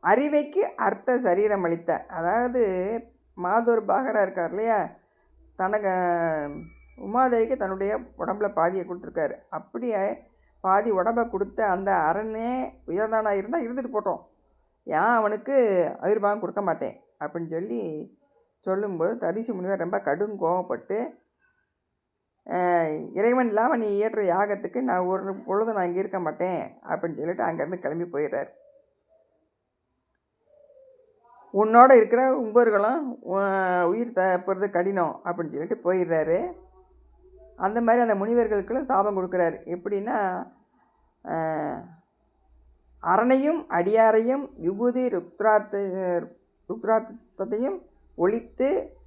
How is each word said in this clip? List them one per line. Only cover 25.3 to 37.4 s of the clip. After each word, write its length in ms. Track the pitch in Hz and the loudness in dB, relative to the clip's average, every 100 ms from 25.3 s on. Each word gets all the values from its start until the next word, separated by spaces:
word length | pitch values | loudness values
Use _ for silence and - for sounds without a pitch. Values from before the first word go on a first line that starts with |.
பொழுது 380 | 196 - 196 226 | -8 -4 -2 0
நான் 140 | 208 180 | -2 -2
இங்க 120 | 175 | -2
இருக்க 220 | 190 190 | -4 -4
மாட்டேன்" 540 | 165 139 180 175 101 - | -4 -4 -4 -4 -8 -14
அப்படின்னு 340 | - - 170 156 | -6 -4 -4 -6
சொல்லிட்டு 280 | 151 170 | -6 -2
அங்கேருந்து 340 | - 165 147 180 | -2 -2 -6 -4
கிளம்பி 260 | 165 156 | -6 -6
போயிடுறாரு. 440 | 175 143 147 135 139 - - _ _ _ _ _ _ _ _ _ _ _ _ _ _ _ _ _ _ _ _ - - _ _ _ _ - - | -6 -4 -4 -4 -8 -14 -20 _ _ _ _ _ _ _ _ _ _ _ _ _ _ _ _ _ _ _ _ -20 -20 _ _ _ _ -20 -6
"உன்னோட 400 | 196 214 233 262 | 0 6 10 12
இருக்கிற 480 | 254 220 233 262 262 | 12 8 4 4 2
ஒன்பதுகளும் 760 | 226 220 240 208 208 269 277 233 | 2 4 6 4 2 0 -4 -10
உ-, 640 | - 190 196 190 185 180 | -4 -2 0 0 2 2
உயிர் 280 | 175 208 240 | 2 0 -2
தப்புறது 580 | 226 190 180 185 185 202 | 0 2 2 0 -2 0
கடினம்" 500 | 175 185 196 165 - | 0 0 0 -2 -2
அப்படின்னு 260 | - 170 165 | -6 -6 -6
சொல்லிட்டு 420 | 139 165 233 175 | -6 -6 -4 0
போயிடுறாரு. 720 | 185 170 165 156 175 359 349 - - _ _ _ _ - - | 0 2 0 2 0 -2 -10 -20 -20 _ _ _ _ -20 -20